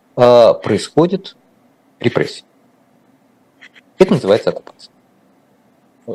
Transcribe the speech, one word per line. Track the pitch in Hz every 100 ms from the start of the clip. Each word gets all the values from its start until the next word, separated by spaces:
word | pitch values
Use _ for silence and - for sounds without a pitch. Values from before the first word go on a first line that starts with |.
| _ -
а, | 123 120 110
происходит | - - 104 - - 180 190 - _ _ _ _ _ _ _
репрессия. | 120 - - - _ _ _ _ _ _ _ _ _ _ _ _ - _ _ _
Это | 185
называется | 160 95 110 -
оккупация. | 87 - _ _ _ _ _ _ _ _ _ _ _ _ _ -